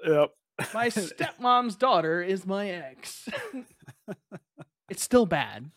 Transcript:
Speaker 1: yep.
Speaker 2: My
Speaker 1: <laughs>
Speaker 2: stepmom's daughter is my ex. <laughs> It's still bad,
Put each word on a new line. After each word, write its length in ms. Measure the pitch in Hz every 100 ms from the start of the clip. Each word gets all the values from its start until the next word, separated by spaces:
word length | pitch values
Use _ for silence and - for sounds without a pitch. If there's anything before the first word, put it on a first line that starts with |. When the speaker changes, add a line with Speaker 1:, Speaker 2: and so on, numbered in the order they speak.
Speaker 1:
yep. 300 | 160 151 151 _ _ - -
Speaker 2:
My 140 | 214 233
Speaker 1:
<laughs> 20 |
Speaker 2:
stepmom's 840 | 214 175 - - - 247 247 240 190
daughter 440 | 254 185 160 170
is 240 | 175 190 185
my 220 | 196 202
ex. 600 | 175 165 - - - -
<laughs> 40 | 571 466 262 240 _ - - - 190 _ 165 _ - - _ -
It's 120 | 196
still 220 | - 247 202
bad, 440 | 156 110 104 139